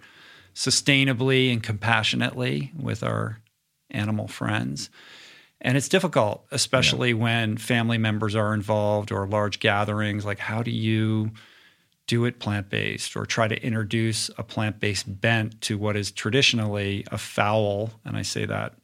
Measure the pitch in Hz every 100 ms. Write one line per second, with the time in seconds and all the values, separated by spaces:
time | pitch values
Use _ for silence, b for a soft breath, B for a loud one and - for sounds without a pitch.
0 | B B B B B - - - - 139
1 | 135 120 131 131 131 117 107 104 107 113
2 | 107 123 123 - 127 143 143 160 120 110
3 | 117 113 - 110 _ _ _ _ - -
4 | 107 107 110 - 117 107 123 139 - B
5 | B B B B B - - 135 - 190
6 | 175 147 104 - _ 135 - 131 - 127
7 | 123 113 117 117 110 110 - 120 113 117
8 | 110 107 107 110 104 107 98 107 104 104
9 | 104 101 98 107 104 - 110 101 104 107
10 | 104 104 101 98 - 110 120 117 110 110
11 | 110 110 107 110 B B B B B _
12 | - 117 120 - 107 104 98 - 53 -
13 | - - 107 - 113 120 127 110 101 113
14 | 113 110 - - 107 - 107 104 104 95
15 | - 95 117 113 107 - - 104 107 104
16 | 98 - 110 127 131 117 107 104 98 98
17 | - 110 - - 104 110 104 101 113 113
18 | - 107 101 - 104 - 53 -